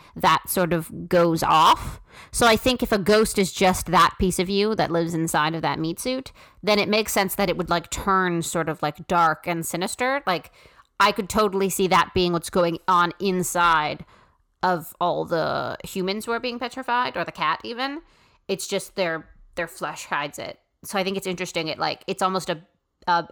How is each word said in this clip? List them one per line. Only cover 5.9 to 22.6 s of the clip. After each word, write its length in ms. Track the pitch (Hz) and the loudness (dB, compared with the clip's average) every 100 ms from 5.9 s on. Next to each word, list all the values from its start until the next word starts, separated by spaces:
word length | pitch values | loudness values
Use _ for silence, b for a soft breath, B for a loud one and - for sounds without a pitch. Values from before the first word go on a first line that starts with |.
| 180 | -4
suit, 340 | 254 262 - B B B | -4 -6 -8 B B B
then 160 | 185 208 | 0 2
it 100 | 190 | 2
makes 240 | 214 214 | 0 0
sense 220 | 214 190 - | 0 0 0
that 120 | 196 | 0
it 80 | 170 | 0
would, 140 | 170 | 0
like, 200 | 170 - | -2 -2
turn 520 | - 202 190 180 170 | -4 0 2 2 0
sort 260 | 160 170 156 | -2 -2 -2
of, 140 | 151 | -2
like, 240 | 151 - - | -4 -4 -2
dark 400 | 175 160 156 - | 2 4 2 -4
and 180 | 165 160 | -4 -4
sinister. 560 | 175 185 - 254 277 190 | -4 -4 -2 -2 -2 -2
Like, 260 | 170 - b b b b - | -4 -6 b b b b 2
I 120 | 202 | 2
could 160 | 208 185 | 2 -2
totally 420 | 214 208 190 196 | 2 2 2 0
see 180 | - 185 | 0 2
that 220 | 175 - | 4 2
being 180 | 190 175 | 2 2
what's 180 | 170 - | 0 0
going 280 | 190 170 165 - | 0 0 0 2
on 260 | 175 170 - | 2 2 0
inside 840 | 196 185 170 180 175 160 151 156 - b b b b _ | -2 0 0 2 4 4 0 -4 -12 b b b b _
of 320 | 185 175 - - | 0 0 -4 -2
all 240 | 175 151 | 0 0
the 540 | 160 165 151 139 123 - | -2 -2 0 -2 -4 -8
humans 440 | - 190 185 214 226 | -8 -4 -4 -4 -4
who 60 | |
are 80 | 233 | -4
being 180 | 247 240 | -4 -6
petrified, 580 | 247 262 247 240 254 214 | -8 -8 -2 -2 -2 -4
or 80 | |
the 80 | 160 | -6
cat 280 | - 156 165 | -2 0 -2
even. 380 | - 233 269 302 - b b b - | -4 -8 -6 -8 -14 b b b -6
It's 220 | 190 - | -6 -4
just 260 | 196 - | -6 -4
their, 320 | - 175 160 - - - | -4 -2 -4 -8 -20 -14
their 120 | - 165 | -8 -8
flesh 380 | - 151 160 | -6 -8 -8
hides 340 | - 156 147 - | -6 -4 -4 -8
it. 220 | - - _ _ | -12 -14 _ _
So 140 | - 202 | -6 -4
I 60 | |
think 120 | 185 196 | -2 -4
it's 100 | 185 | -4
interesting. 420 | 175 180 170 160 | -6 -6 -4 -4
It, 100 | 147 | -4
like, 260 | 160 - - | -4 -4 -6
it's 160 | 185 | -2
almost 280 | 185 190 180 | -2 -2 -4
a, 100 | 160 | -8